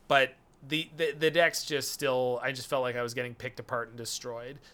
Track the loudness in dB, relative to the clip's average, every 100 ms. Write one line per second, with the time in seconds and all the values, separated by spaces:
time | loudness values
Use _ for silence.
0 | 4 6 6 0 _ _ -4 -4 -4 -2
1 | -2 2 2 6 4 2 -2 -2 -2 -2
2 | 0 2 2 0 -2 -4 -2 0 0 -2
3 | -4 -4 -6 -8 -12 -12 -6 -6 -6 -10
4 | -8 -8 -8 -10 -10 -14 -20